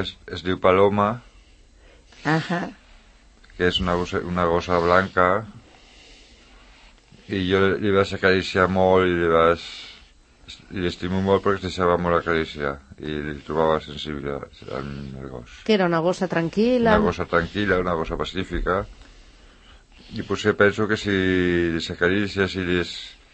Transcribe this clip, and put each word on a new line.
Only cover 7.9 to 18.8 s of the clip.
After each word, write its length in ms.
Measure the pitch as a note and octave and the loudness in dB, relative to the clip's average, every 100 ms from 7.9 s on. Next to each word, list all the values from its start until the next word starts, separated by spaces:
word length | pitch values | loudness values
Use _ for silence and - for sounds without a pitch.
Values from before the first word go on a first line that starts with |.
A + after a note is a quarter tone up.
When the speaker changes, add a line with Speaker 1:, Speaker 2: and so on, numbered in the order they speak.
Speaker 1:
vaig 200 | G2 G2 | 2 2
acariciar 520 | F2+ F#2+ F#2 F2 G2 F2+ | 2 2 2 2 2 2
molt 400 | F#2+ F#2 F#2 F#2 | 4 4 4 4
i 60 | |
li 160 | F2 E2+ | 2 2
vaig, 320 | E2 E2 E2+ - - - - - _ _ _ - - - | 4 4 2 -4 -16 -18 -20 -20 _ _ _ -20 -20 -12
i 140 | G2+ | -6
l'estimo 380 | F2 F2 F2+ F#2+ | -4 -4 -4 -2
molt 180 | F#2+ G2 | 2 2
perquè 200 | G2+ G2 | 2 -2
es 40 | F#2 | -4
deixava 260 | E2 F2+ F2 | -2 2 2
molt 220 | F2 E2+ | 2 0
acariciar 560 | E2 E2 D#2 D2+ D2 C#2+ - - | 0 -2 -2 -6 -6 -6 -12 -12
i 180 | D2 D2+ | -8 -6
li 200 | D2 C#2+ | -8 -10
trobava 380 | - D#2 D#2+ D#2 | -6 0 2 0
sensible 560 | D2+ C#2+ D2+ D2 C#2 C#2 - - - | -4 -12 -10 -8 -8 -8 -12 -18 -12
amb 500 | A#1+ C#2+ C#2 C#2 C2+ | -10 -10 -12 -12 -14
el 140 | C2+ | -14
gos. 240 | B1+ A#1+ - | -14 -16 -10
Speaker 3:
Que 100 | - | -2
era 120 | G#3+ F3+ | 0 2
una 120 | E3+ | 0
gossa 280 | E3 F3+ F#3 | 0 -2 -2
tranquil·la? 680 | E3+ E3 F#3+ A3+ B3+ A3+ G#3+ | -2 -2 0 0 2 2 2
Speaker 1:
Una 80 | G2+ | 2
gossa 180 | F2 | -2
tranquil·la, 560 | E2+ E2+ E2+ G2 G2+ F#2 | -2 0 0 -2 0 0
una 160 | F2+ E2+ | 0 -2
gossa 200 | D#2+ E2 | -2 -6
pacífica, 680 | D#2 F2+ F#2 F2 F2 F#2 | -6 -6 -6 -4 -2 -2